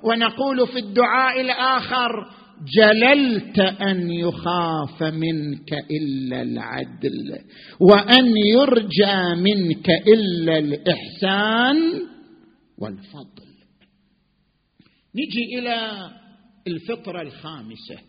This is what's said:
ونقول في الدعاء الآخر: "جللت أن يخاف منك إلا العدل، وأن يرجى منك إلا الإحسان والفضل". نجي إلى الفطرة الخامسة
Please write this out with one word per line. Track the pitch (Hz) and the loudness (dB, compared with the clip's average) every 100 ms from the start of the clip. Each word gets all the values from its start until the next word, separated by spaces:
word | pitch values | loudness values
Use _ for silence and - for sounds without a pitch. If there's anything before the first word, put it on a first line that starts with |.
ونقول | 226 226 226 226 269 254 240 | -2 0 -2 -2 -2 0 0
في | 254 | -2
الدعاء | 208 202 233 247 262 247 | -4 0 2 2 0 0
الآخر: | 254 240 254 262 - 254 240 214 - - - - 143 165 | -2 0 0 0 -2 -2 -2 -4 -10 -20 -20 -18 -2 4
"جللت | 214 214 247 285 262 214 - - | 6 6 4 4 2 -2 -2 0
أن | 190 196 196 185 175 | 0 0 -4 -2 -4
يخاف | 170 170 165 170 175 170 160 143 - | -2 -4 -4 -4 -2 -2 -4 -6 -6
منك | 156 160 160 160 147 143 - 147 - | -6 -2 -4 -4 -6 -8 -8 -10 -6
إلا | 151 151 135 131 127 | -6 -4 -6 -6 -6
العدل، | 123 117 113 127 127 123 139 - 143 - - - - - | -6 -8 -8 -10 -10 -8 -8 -6 -10 -14 -18 -20 -20 4
وأن | 185 202 208 247 254 214 | 8 8 6 4 6 4
يرجى | 208 233 285 247 208 160 202 196 180 | 4 4 4 2 0 0 2 2 0
منك | 170 190 208 170 156 - | 0 0 2 0 -2 0
إلا | 165 208 220 202 170 165 160 | 2 6 4 4 -2 0 0
الإحسان | 151 143 180 160 - - 190 196 214 226 247 302 330 381 349 - - - _ _ _ - | -2 -4 -2 -4 -6 -6 -2 0 0 0 2 2 0 -4 -10 -16 -20 -20 _ _ _ -12
والفضل". | 107 98 - 147 131 - - _ _ _ _ _ _ _ _ _ _ _ _ _ _ _ _ | -12 -12 -18 -20 -20 -20 -20 _ _ _ _ _ _ _ _ _ _ _ _ _ _ _ _
نجي | 202 302 202 226 247 | -10 -6 -6 -6 -6
إلى | 240 233 220 202 175 - _ _ _ _ - | -6 -6 -6 -12 -16 -20 _ _ _ _ -10
الفطرة | 165 - 233 196 175 | -10 -8 -10 -10 -12
الخامسة | 147 123 156 156 110 113 - - | -14 -16 -18 -18 -20 -20 -20 -20